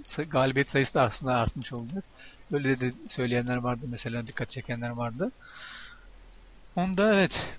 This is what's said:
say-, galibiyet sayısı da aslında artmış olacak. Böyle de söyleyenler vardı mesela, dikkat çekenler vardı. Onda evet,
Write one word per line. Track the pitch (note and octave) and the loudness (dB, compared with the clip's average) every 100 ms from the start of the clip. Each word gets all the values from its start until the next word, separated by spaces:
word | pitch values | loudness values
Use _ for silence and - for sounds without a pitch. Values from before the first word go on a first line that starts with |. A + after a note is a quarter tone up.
| - | -6
say-, | - D#3 | -6 0
galibiyet | C#3 C3+ C3 C#3 | 2 4 2 2
sayısı | C#3+ C3 | 2 2
da | D#3 | 4
aslında | A#2+ - C3 B2+ | 4 2 0 2
artmış | A2+ - B2 | 2 -2 -6
olacak. | A#2+ A#2 F#3+ - - - - - | -8 -6 -8 -8 -14 -20 -18 -4
Böyle | C#3+ C3+ B2+ | 0 2 2
de | B2+ A#2+ - | 0 -4 -8
söyleyenler | - B2 A#2+ B2 B2 | -2 0 2 2 0
vardı | A#2+ B2 C3+ | 0 -2 -4
mesela, | A#2+ A#2+ A#2 A2 | -6 -4 -4 -6
dikkat | - B2 | -6 -6
çekenler | B2+ - A#2+ A#2+ | -6 -6 -4 -4
vardı. | A#2+ A#2+ A#2+ G#3 - - - - - - - - - - - - - - - | -2 -4 -2 -4 -4 -18 -18 -16 -14 -16 -18 -20 -20 -20 -20 -20 -20 -8 -2
Onda | F#3 F#3 G#3+ G3+ | 0 4 6 6
evet, | F3+ - - | 4 2 -4